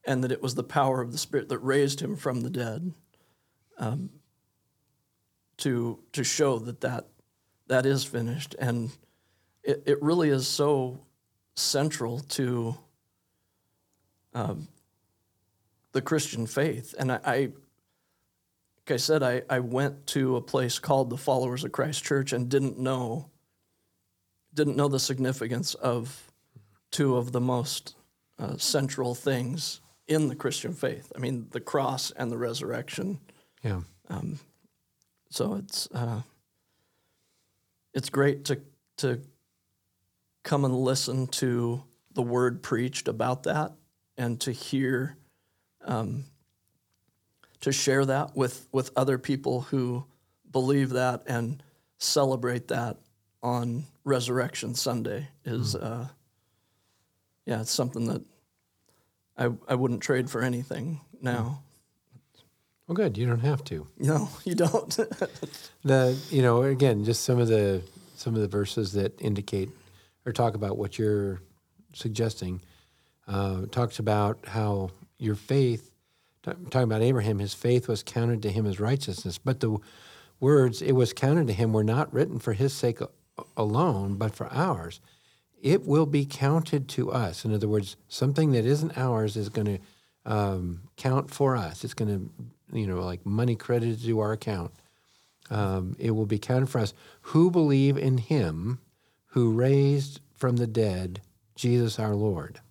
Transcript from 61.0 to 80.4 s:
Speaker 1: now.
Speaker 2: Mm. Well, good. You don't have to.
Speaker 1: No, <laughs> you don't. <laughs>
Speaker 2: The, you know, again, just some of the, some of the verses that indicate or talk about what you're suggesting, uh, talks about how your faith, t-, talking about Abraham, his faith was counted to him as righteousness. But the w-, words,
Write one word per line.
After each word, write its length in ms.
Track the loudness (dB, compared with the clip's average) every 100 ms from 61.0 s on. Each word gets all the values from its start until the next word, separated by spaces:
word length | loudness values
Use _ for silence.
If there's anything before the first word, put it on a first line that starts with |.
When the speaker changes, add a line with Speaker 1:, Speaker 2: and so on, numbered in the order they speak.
| -12 -8
Speaker 1:
now. 420 | -4 -2 -4 -6
Speaker 2:
Mm. 800 | -12 _ _ _ _ -20 _ _ _ _ _ _ -6
Well, 80 | 0
good. 200 | 0 2
You 100 | 0
don't 140 | 2
have 240 | 2 0
to. 220 | -4 -10 -10 -2
Speaker 1:
No, 300 | 2 2 0 -6
<laughs> 80 |
you 100 | -4
don't. 440 | 2 2 2 -2 -4
<laughs> 40 | -4 -2 -6 -6 -14 -14 -20 _
Speaker 2:
The, 320 | 4 4 4 2 0
you 120 | 4
know, 200 | 6 6
again, 420 | 4 4 4 4
just 200 | 2 0
some 160 | 2 2
of 80 | 6
the, 340 | 6 4 2 -4 -18 -20
some 220 | -10 -4 0
of 40 |
the 60 | 0
verses 460 | 0 -2 -2 -2
that 280 | 0 -2 -2
indicate 480 | -2 -2 -2 -4 -4 -8 -20 -20 _ _
or 60 | -8
talk 220 | 0 0
about 240 | 2 -4 -2
what 180 | -4 0
you're 440 | 2 2 0 -4 -12 _ _ _ _
suggesting, 680 | -10 -6 -2 -2 -2 -6 -6 -10 _ _ _ _ _ -8
uh, 400 | -4 -2 -2 -4
talks 260 | -2 -2 -2
about 400 | 0 2 2 0 -4
how 440 | -2 0 0 -2 -8 -20 _
your 160 | -2
faith, 560 | -2 0 4 4 2 -6 _ _ _ _ _
t-, 80 | -10 -8 -2
talking 140 | 2
about 180 | 2 4
Abraham, 380 | 4 4 2 0
his 120 | -2
faith 360 | -2 2 2 2
was 160 | -4
counted 380 | -4 -2 0 0
to 100 | 0
him 120 | 0
as 140 | 0 0
righteousness. 600 | 0 0 -2 -6 -6 -6
But 200 | -4 0
the 80 | 0
w-, 120 | -2 -6 -20 -20 -20 -20
words, 420 | _